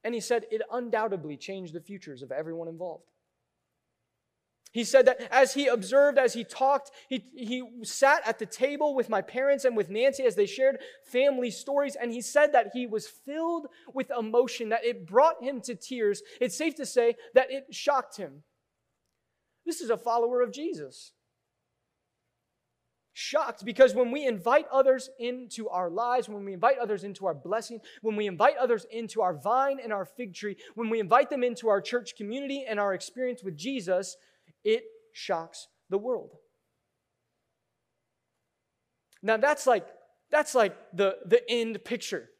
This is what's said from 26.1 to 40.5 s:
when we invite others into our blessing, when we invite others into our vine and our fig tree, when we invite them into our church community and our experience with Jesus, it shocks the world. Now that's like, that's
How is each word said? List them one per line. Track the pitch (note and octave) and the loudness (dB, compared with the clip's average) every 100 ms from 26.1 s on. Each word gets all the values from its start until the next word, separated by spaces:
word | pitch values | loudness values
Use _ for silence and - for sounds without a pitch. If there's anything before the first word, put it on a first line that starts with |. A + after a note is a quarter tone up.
| B3 G#3+ | -2 -2
when | G#3 | -10
we | G3 | -10
invite | F#3 A3 C4+ | 2 2 2
others | A3+ G3+ | -2 -4
into | G3+ F#3 F#3+ | -6 -4 -4
our | |
blessing, | D3+ E3 A3 A3 A#3 - - | -4 -4 -6 -6 -16 -18 -6
when | A3 G#3 | -4 -2
we | G#3 | -4
invite | E3+ A#3+ D4+ | 4 4 4
others | B3+ A3+ - | 0 0 -2
into | A3 A3 A3 | -10 -6 -2
our | F#3 | -2
vine | D3+ F#3 B3+ C#4 C#4 | 0 0 2 0 -2
and | A#3 | -6
our | G3+ | -6
fig | F3+ - A#3 | -6 -10 -12
tree, | E3 G#3 F#3+ - | -8 -10 -10 -16
when | G#3 A3+ | -8 -2
we | A3+ | -2
invite | F#3+ A#3+ C#4+ | 4 4 4
them | C#4+ | 0
into | B3 A#3 A3+ | -2 0 2
our | G3 | 2
church | F#3+ A#3+ - - | 2 -4 -4 -12
community | G#3 B3+ C#4 C#4 B3+ | -8 -6 -6 -6 -4
and | G#3 | -2
our | G3+ | -2
experience | F#3 - B3 B3+ B3 | -2 -8 -6 -6 -6
with | F#3+ D3+ | -10 -8
Jesus, | G3+ C4+ F3+ F3+ F#3+ - _ _ _ _ | -6 -6 -2 -2 -2 -14 _ _ _ _
it | G#3+ A3+ - - _ | 0 0 -2 -20 _
shocks | - - E3+ E3 - - _ _ | -16 -4 -4 -4 -18 -20 _ _
the | G3 | -4
world. | A#3 A3+ C#3 - _ _ _ _ _ _ _ _ _ _ _ _ _ _ _ _ _ _ _ _ _ _ _ _ _ _ _ _ | -2 -6 -6 -20 _ _ _ _ _ _ _ _ _ _ _ _ _ _ _ _ _ _ _ _ _ _ _ _ _ _ _ _
Now | G3 A3 | 0 2
that's | C#4 D4 C4+ | 4 4 4
like, | A3+ - - _ _ _ | 2 0 -20 _ _ _
that's | D4+ D4 | 0 2